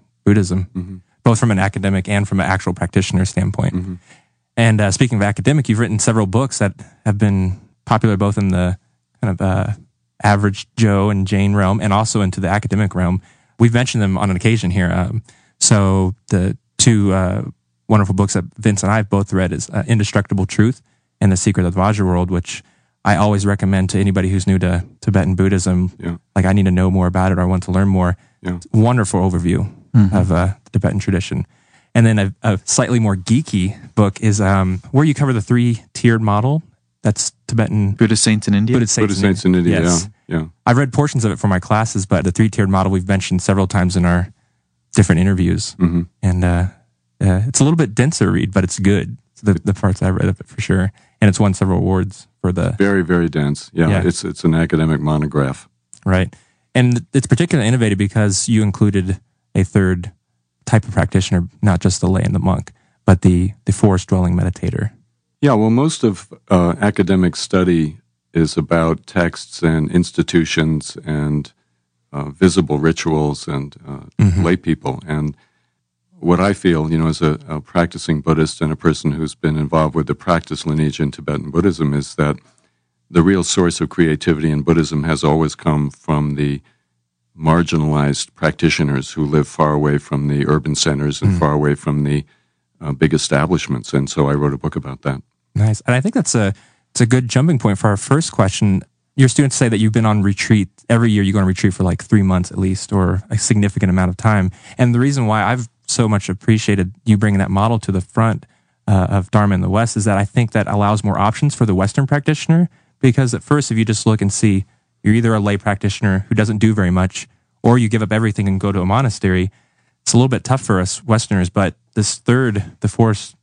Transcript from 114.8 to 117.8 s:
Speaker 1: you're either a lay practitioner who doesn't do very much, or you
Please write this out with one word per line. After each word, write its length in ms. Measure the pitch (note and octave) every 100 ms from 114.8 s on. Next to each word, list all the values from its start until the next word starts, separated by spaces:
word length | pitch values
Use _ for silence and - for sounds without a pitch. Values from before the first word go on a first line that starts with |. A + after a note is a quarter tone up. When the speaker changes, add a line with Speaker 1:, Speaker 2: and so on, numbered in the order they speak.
| _ _
Speaker 1:
you're 100 | G#2+
either 180 | A2+ A2+
a 60 | A2
lay 180 | G2+ G2+
practitioner 720 | G#2+ G2 G2+ - G#2 F#2+ -
who 60 |
doesn't 240 | A2 G#2+ G#2+
do 160 | A2
very 160 | G#2+ F2+
much, 380 | F2+ F#2+ - - _ _ _
or 160 | A2+
you 100 | B2